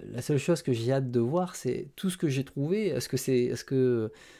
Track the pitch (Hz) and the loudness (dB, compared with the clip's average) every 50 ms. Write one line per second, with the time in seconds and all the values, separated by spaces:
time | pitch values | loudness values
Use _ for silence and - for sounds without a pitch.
0 | - 50 - 135 - - 147 135 - - 170 165 - 139 123 113 113 123 135 139 | -12 -10 -8 -6 -2 0 0 2 2 2 0 2 2 0 0 0 2 2 2 0
1 | 135 123 120 120 117 120 156 180 185 180 - - - 127 123 - - 147 - - | 0 0 2 2 2 2 2 0 -2 -2 -6 -6 -4 -4 -4 -4 -6 -10 -10 -4
2 | - 185 180 - 175 151 131 135 131 - - 147 139 156 190 214 214 180 139 123 | -4 -4 -2 0 0 0 0 0 -2 -4 -4 -4 -2 0 0 0 0 0 0 -2
3 | - - - 131 - - 131 123 123 - - 120 - - 139 131 127 127 123 113 | -4 -2 -4 -2 0 2 2 2 2 2 0 -4 -4 -2 2 2 4 4 4 2
4 | 110 107 - - - - - - | 0 -2 -6 -10 -20 -20 -20 -20